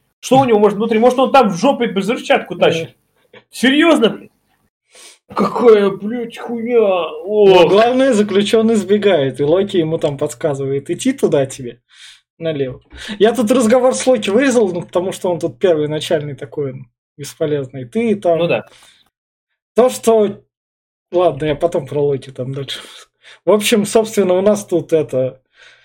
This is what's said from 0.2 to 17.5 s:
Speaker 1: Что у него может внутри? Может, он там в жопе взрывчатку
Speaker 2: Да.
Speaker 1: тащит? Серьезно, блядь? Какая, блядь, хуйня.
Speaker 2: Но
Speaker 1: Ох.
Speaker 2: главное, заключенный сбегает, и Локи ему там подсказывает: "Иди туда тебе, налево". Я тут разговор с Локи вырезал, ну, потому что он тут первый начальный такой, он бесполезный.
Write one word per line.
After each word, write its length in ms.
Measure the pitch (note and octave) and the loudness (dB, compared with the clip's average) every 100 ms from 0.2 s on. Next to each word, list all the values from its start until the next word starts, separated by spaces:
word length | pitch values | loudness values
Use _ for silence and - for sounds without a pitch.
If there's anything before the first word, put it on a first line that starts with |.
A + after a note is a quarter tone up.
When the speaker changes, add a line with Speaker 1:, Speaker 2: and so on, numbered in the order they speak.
Speaker 1:
Что 160 | - C4 | 0 2
у 60 | C4 | 4
него 120 | G#3+ | 4
может 200 | G#3 G3+ | 2 0
внутри? 220 | A3 A3 | -2 2
Может, 200 | A#3+ B3 | 2 2
он 140 | C4 | 2
там 160 | C4 A3 | 4 2
в 80 | E3+ | 2
жопе 300 | C4+ C#4 A#3 | 0 0 -2
взрывчатку 640 | F#3 F#3+ B3+ - C4 - F3 | -2 -4 -6 -2 -2 -2 0
Speaker 2:
Да. 120 | F3 | 0
Speaker 1:
тащит? 280 | E3 E3 _ _ _ _ - _ | 0 -6 _ _ _ _ -20 _
Серьезно, 580 | - B3 C#4+ E4 C#4 A3 | -2 0 2 2 2 0
блядь? 200 | - - _ _ _ _ _ _ - - - _ - | -2 -14 _ _ _ _ _ _ -20 -20 -20 _ -6
Какая, 540 | G3 - A#3+ G#3+ G3+ | -4 2 4 6 4
блядь, 480 | G3 G#3 B3 A#3 - | -2 -8 -8 -8 -12
хуйня. 400 | - A#3+ A3+ A#3+ | -10 -8 -2 2
Speaker 2:
Но 440 | G#3 F#3 D#3+ D#3 F3 | 2 0 -4 -8 -4
Speaker 1:
Ох. 440 | G#3+ G3+ F#3 E3 | 4 6 6 6
Speaker 2:
главное, 440 | G3 A#3 B3+ C4+ | 4 4 2 2
заключенный 600 | A3 G#3 F#3 G#3 A3+ A3+ A3+ | 2 0 0 2 2 2 0
сбегает, 640 | F3+ G#3 G3+ E3+ C3+ B2+ | 0 0 2 2 0 -2
и 20 | |
Локи 320 | C#3+ F3 G3+ F#3+ | 0 2 0 -2
ему 220 | D#3+ D#3+ | -2 -2
там 200 | D#3 C#3 | -4 -4
подсказывает: 720 | D3+ - D#3+ C#3 C#3 C#3 C#3 | -6 -4 -6 -4 -4 -6 -6
"Иди 220 | E3+ C4 | -4 -4
туда 340 | C4+ A3 D#3 C3 | -2 0 0 -2
тебе, 360 | - A#2+ - _ _ - - _ _ | -6 -14 -16 _ _ -20 -20 _ _
налево". 420 | E3 D3+ C3 A#2+ _ - - G#3 | -8 -6 -6 -8 _ -20 -16 0
Я 140 | G#3 | 2
тут 180 | A#3 G#3+ | 2 0
разговор 420 | B3+ A3 B3+ B3+ B3+ | 2 4 4 2 0
с 120 | - | 0
Локи 220 | B3+ G#3+ | 0 0
вырезал, 400 | G3+ C#4 A#3+ G3+ | 0 2 2 0
ну, 120 | F3 | -2
потому 280 | E3 F#3 F#3 | -6 -4 -4
что 180 | - F#3 | -6 -6
он 100 | E3+ | -4
тут 200 | E3+ - | -6 -2
первый 300 | F#3+ D#3+ D3+ | 0 0 -2
начальный 460 | D#3 - D#3+ D3 C#3 | -6 -4 -4 -4 -12
такой, 360 | C#3+ - C#3 | -12 -8 -8
он 140 | C3 B2+ _ _ - | -10 -18 _ _ -20
бесполезный. 640 | C#3+ - D#3 | -18 -8 -4